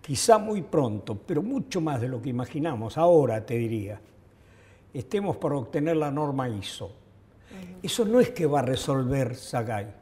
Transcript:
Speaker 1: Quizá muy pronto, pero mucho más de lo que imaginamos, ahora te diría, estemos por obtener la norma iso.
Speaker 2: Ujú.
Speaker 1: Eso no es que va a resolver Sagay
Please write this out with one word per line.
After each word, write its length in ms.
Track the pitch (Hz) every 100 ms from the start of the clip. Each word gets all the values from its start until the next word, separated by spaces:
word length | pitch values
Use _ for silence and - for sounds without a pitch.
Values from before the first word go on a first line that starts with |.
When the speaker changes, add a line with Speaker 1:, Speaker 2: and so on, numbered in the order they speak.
Speaker 1:
Quizá 380 | - 131 - 220
muy 240 | 214 214
pronto, 540 | 156 - 127 104 - 101
pero 260 | - 143
mucho 380 | 202 269 - 185
más 200 | 156 135
de 80 | 123
lo 120 | 123
que 100 | 131
imaginamos, 680 | 120 123 151 160 123 110 151
ahora 460 | 170 170 127 110 104
te 100 | 120
diría, 440 | 117 113 98 104 - - - _ - - - - -
estemos 440 | 139 - 208 196 -
por 180 | 151
obtener 420 | 143 120 160 151 160
la 140 | 147
norma 380 | 139 151 135 123
iso. 380 | 104 95 - 95
Speaker 2:
Ujú. 920 | - - - - - - 190 - -
Speaker 1:
Eso 220 | - -
no 160 | 208 240
es 100 | 240
que 160 | - 147
va 140 | 143
a 20 |
resolver 760 | 123 127 - 135 127 139 123 117
Sagay 580 | - 127 113 107 104 -